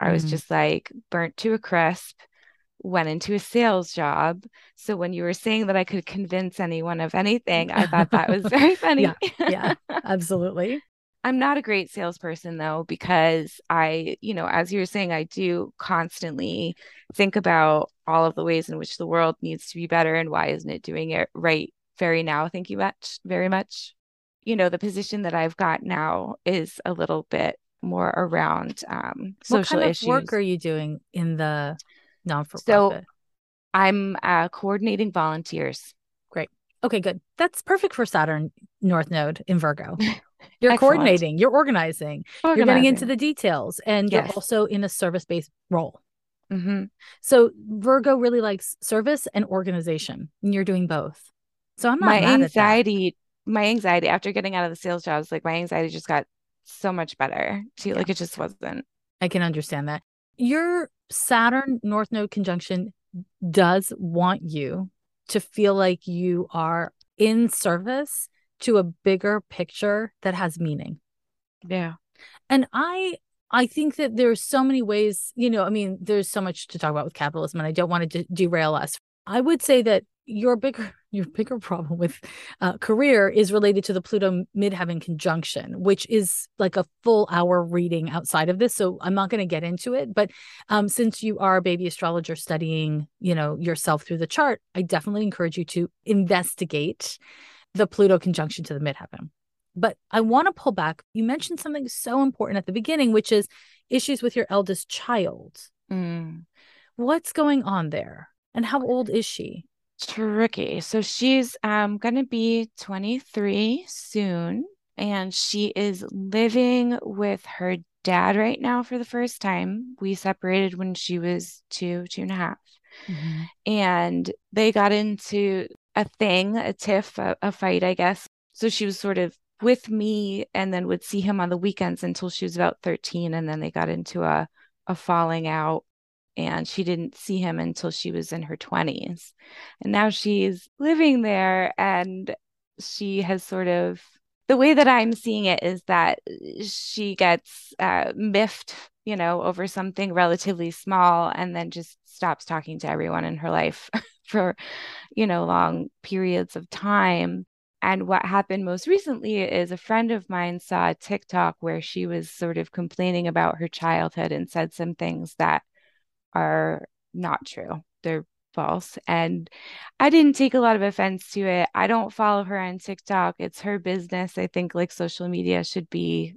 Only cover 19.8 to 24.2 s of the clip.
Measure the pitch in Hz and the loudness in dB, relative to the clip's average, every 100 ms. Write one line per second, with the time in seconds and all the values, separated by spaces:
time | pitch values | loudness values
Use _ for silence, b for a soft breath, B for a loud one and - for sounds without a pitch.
19.8 | 170 170 160 160 165 151 80 151 - - | -2 2 2 2 -2 -2 -2 -2 -6 -10
20.8 | - 160 160 160 - - 165 156 - _ | -8 -6 -4 -2 -4 -2 0 0 -2 _
21.8 | _ - 175 165 165 147 160 180 185 196 | _ -4 0 0 0 -2 -2 -6 -8 -4
22.8 | 196 - - - 185 180 185 190 - - | -4 -4 -14 -14 -6 -2 0 0 -4 -10
23.8 | - _ _ _ | -16 _ _ _